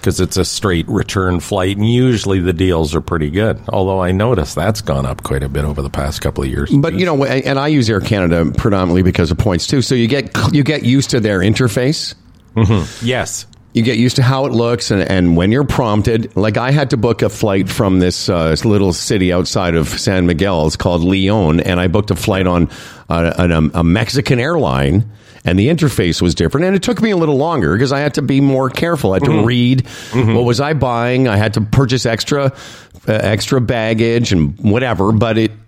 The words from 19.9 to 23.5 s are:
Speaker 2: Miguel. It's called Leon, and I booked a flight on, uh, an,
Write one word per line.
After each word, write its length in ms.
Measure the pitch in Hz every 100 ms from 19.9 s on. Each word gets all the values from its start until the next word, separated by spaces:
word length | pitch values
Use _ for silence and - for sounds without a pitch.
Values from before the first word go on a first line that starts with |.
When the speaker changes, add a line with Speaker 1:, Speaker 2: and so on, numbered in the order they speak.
| - - 92 87
Speaker 2:
Miguel. 400 | 82 98 87 78
It's 100 | -
called 260 | 101 87
Leon, 560 | 85 95 95 107 85 82
and 200 | 95 90
I 80 | 90
booked 220 | 95 104
a 60 | 92
flight 320 | - 95 92
on, 220 | 87 82 - - - -
uh, 240 | 82 85 -
an, 140 | 90